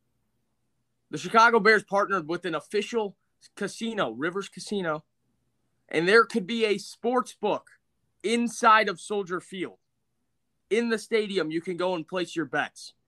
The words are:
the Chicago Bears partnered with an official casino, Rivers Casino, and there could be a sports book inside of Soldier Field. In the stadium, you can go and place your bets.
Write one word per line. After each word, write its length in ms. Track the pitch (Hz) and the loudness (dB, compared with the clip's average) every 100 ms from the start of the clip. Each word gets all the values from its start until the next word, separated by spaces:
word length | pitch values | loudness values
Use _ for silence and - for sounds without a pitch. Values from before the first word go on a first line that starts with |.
| _ _ _ _ _ _ _ _ _ _ - | _ _ _ _ _ _ _ _ _ _ -12
the 80 | 151 | -10
Chicago 400 | 170 226 233 226 | 2 6 8 8
Bears 240 | 196 214 | 6 4
partnered 440 | - 196 185 196 165 | 4 -2 0 -2 -4
with 180 | 180 180 | -6 -4
an 100 | 156 | -6
official 600 | - 208 208 233 208 - _ _ - - | -4 -4 -2 -4 -4 -8 _ _ -20 -10
casino, 540 | 196 - 226 220 139 | -10 -6 -6 -4 -4
Rivers 380 | 110 165 185 190 | -2 -6 -6 -10
Casino, 540 | - - 202 170 156 _ _ _ _ _ _ _ _ - | -12 -6 -4 -2 -4 _ _ _ _ _ _ _ _ -4
and 180 | 156 175 | -2 4
there 180 | 226 220 | 4 4
could 220 | 233 180 | 0 -4
be 180 | 233 220 | -2 0
a 140 | 202 | -2
sports 560 | - - 233 247 240 - | -6 -6 -2 -2 -2 -4
book 280 | 208 156 - _ _ _ _ _ | -2 -2 -6 _ _ _ _ _
inside 680 | 202 233 240 - 233 220 214 | 0 0 0 2 6 6 4
of 100 | 175 | -4
Soldier 400 | - 208 175 180 | -6 -6 -6 -8
Field. 380 | - 190 139 92 _ _ _ _ _ _ _ _ - | -8 -10 -10 -12 _ _ _ _ _ _ _ _ -2
In 180 | 214 233 | 0 0
the 80 | 220 | -2
stadium, 540 | - 226 214 190 156 | -2 -2 0 -2 -2
you 100 | 165 | -4
can 160 | 190 175 | -6 -4
go 160 | 180 | -2
and 140 | 175 151 | -2 -4
place 280 | 185 175 165 | -6 -6 -6
your 100 | 139 | -4
bets. 480 | 151 113 - - _ | -4 -4 -8 -20 _